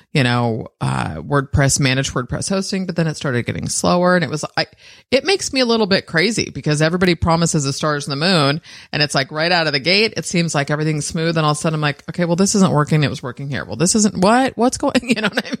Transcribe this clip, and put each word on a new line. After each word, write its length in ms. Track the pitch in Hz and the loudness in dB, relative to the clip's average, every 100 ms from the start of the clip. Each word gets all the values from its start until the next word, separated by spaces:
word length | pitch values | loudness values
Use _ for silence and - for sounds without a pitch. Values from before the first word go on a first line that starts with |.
| _ | _
you 120 | 151 | 0
know, 460 | 123 120 120 113 - - | 2 2 0 -2 -8 -6
uh, 360 | 135 131 110 78 | -4 -2 -4 -6
WordPress, 640 | 147 143 135 - 139 - | -2 -2 0 2 2 2
managed 340 | 139 131 135 | 2 0 -2
WordPress 360 | - 127 - - | -6 -6 -8 -4
hosting, 380 | 196 190 196 185 | -4 -2 -4 -4
but 80 | 175 | -2
then 100 | 160 | -2
it 100 | 147 | -2
started 300 | 151 123 - | -2 -2 -2
getting 240 | - - | -4 -6
slower. 460 | - 185 175 180 180 | -2 0 2 4 2
And 80 | |
it 60 | 156 | 0
was, 120 | 151 - - | -4 -6 -6
I, 80 | 160 - - - _ | -6 -10 -20 -20 _
it 120 | 262 | 0
makes 300 | 277 381 - | 2 -2 -2
me 60 | 269 | 0
a 60 | 247 | 2
little 180 | 226 208 | 2 2
bit 220 | 185 - | 0 0
crazy 420 | 165 185 214 - | 0 2 0 -4
because 320 | - 143 147 | -4 -2 2
everybody 320 | 156 180 180 | 2 2 2
promises 500 | 170 175 165 170 160 | 2 2 2 2 0
the 100 | 139 | -2
stars 340 | 139 156 147 143 | -2 -2 -2 -4
and 40 | |
the 140 | 139 165 | -2 2
moon. 340 | 180 139 151 - - - | 4 2 0 -6 -20 -8
And 120 | 151 | -2
it's 100 | 147 | 0
like 180 | 151 131 | 0 -2
right 200 | 151 165 | -2 0
out 160 | 180 156 | 2 2
of 60 | |
the 60 | 143 | 0
gate, 360 | 131 185 220 - | 0 2 2 -2
it 80 | - | -4
seems 300 | 175 170 151 | -2 0 0
like 160 | 143 | -2
everything's 340 | 151 156 156 147 | -2 -2 -2 -4
smooth. 320 | 170 165 165 | -4 -2 0
And 80 | 151 | 0
all 60 | |
of 60 | 151 | 0
a 40 | |
sudden 140 | 170 156 | -2 -2
I'm 60 | |
like, 220 | 151 139 - | -2 -4 -8
"Okay, 160 | - 175 | -4 0
well, 100 | 170 | 2
this 180 | 202 208 | 2 4
isn't 180 | 185 | 4
working. 300 | 147 147 156 | 4 2 2
It 60 | 139 | 2
was 100 | 113 | -2
working 280 | 131 - 143 | -10 -10 -8
here. 160 | 123 64 | -8 -8
Well, 100 | 110 | -2
this 180 | 175 | 0
isn't, 240 | 226 208 - | 2 0 2
what, 400 | 190 240 262 - | 4 4 2 0
what's 200 | 240 - | 0 0
going," 240 | 285 254 | 0 0
<laughs> 0 | |
you 180 | 247 214 | 0 0
know 80 | 214 | 0
what 140 | - - | -4 -6
I 100 | - | -8